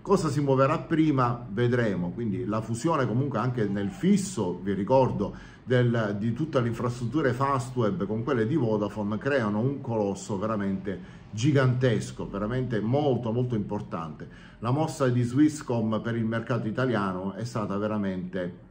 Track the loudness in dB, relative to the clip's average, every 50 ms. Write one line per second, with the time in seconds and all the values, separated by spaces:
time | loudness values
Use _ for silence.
0 | 2 2 2 2 4 0 0 0 2 2 4 4 4 4 2 -2 -2 4 6 6
1 | 6 6 6 4 4 2 0 -2 -6 -6 -2 2 2 4 4 4 2 2 0 0
2 | -2 -4 -4 -4 -4 -2 -2 -2 -2 -2 -2 -2 -2 -2 -4 0 2 2 2 2
3 | 2 2 2 0 0 0 0 -2 -2 0 0 0 -2 0 0 -2 -2 -4 -4 0
4 | 4 4 4 4 2 -2 -4 -2 -2 -2 -4 -4 -4 -4 -2 -2 0 4 4 4
5 | 4 4 2 -2 -2 -4 -4 -12 -16 -18 -20 -16 -4 0 2 4 4 4 2 2
6 | 0 0 -2 -2 -2 -2 -2 -2 -4 0 0 0 0 0 -2 -2 -2 -4 -2 -4
7 | -6 -2 -2 0 0 0 0 2 0 0 0 -2 -4 -4 -2 0 0 0 0 -2
8 | -4 -4 -4 -4 0 0 0 2 2 2 2 0 2 2 2 0 0 -2 -4 -4
9 | -4 -4 -4 -2 -2 0 0 2 0 0 0 0 0 0 -2 -2 -4 -2 0 0
10 | 0 0 -2 -4 -6 -6 -4 -4 -2 -2 -2 -2 -2 -2 -2 -2 -4 -6 -6 -6
11 | -10 -16 -18 -18 -16 -12 -6 0 2 4 4 6 4 4 2 4 2 2 2 2
12 | -2 -6 -8 -8 -8 -6 -4 -4 -4 -2 -2 -2 -2 -2 -2 -2 0 2 2 2
13 | 2 2 2 0 0 -2 0 0 0 0 0 -2 -2 -2 -4 -6 -6 -6 -8 -8
14 | -8 -8 -10 -12 -14 -16 -16 -20 -20 -20 -16 -6 -2 -2 0 0 0 -2 0 0
15 | 2 2 4 2 0 2 4 6 6 4 4 0 -4 -2 -2 0 0 0 0 -2
16 | -2 -2 -2 -2 -2 -2 -2 -4 -2 -2 -2 -2 -2 -4 -2 0 0 0 0 0
17 | 0 0 -2 -4 -4 -6 -6 -6 -8 -6 -4 -4 -4 -2 -2 -2 -2 -2 -2 -2
18 | -2 -2 -2 -4 -6 -6 -6 -4 -6 -6 -8 -12 -20 -20